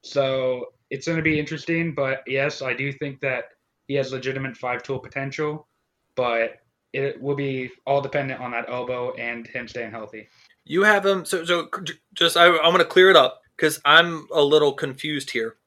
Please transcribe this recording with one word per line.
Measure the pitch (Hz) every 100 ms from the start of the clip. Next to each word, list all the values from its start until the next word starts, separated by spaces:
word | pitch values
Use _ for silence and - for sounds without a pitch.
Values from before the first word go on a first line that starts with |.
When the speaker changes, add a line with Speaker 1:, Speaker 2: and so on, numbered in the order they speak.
Speaker 1:
So | - 139 135 135 131 127 120 _ _
it's | 139 165
gonna | 165
be | 160 151
interesting, | 147 156 156 165 165
but | 143 135 135 -
yes, | 135 143 143
I | 131
do | 123 139
think | 135 143 135
that | 139 127 - _ _ _ _
he |
has | 139 127
legitimate | 131 123 131 135 117
five-tool | 127 123 - 131
potential, | - 139 135 135 151 151 _ _ _ _ _ -
but | 123 117 113 - _ _ _
it | 131 139 -
will | 139 139
be | 139 131 127 - -
all | 139
dependent | 135 147 135 131
on | 123
that | 117 123
elbow | 123 123 123 123
and | - 120 120 117
him | 127 117
staying | 123 113
healthy. | 113 107 110 107 _ _ _
Speaker 2:
You | _ 160
have | 208 208
him, | 196 190
so, | 156 185
so | 170 175 156 -
j-, | 175 - _
just, | - 170 170
I, | 175
I'm | 165 165
gonna | 180
clear | 170 180 185
it | 175
up | 127 - _ -
'cause | 156 147
I'm | 143 156 170 165 -
a | -
little | 143 151 147
confused | 135 143 135 156 147 131
here. | 117 113 -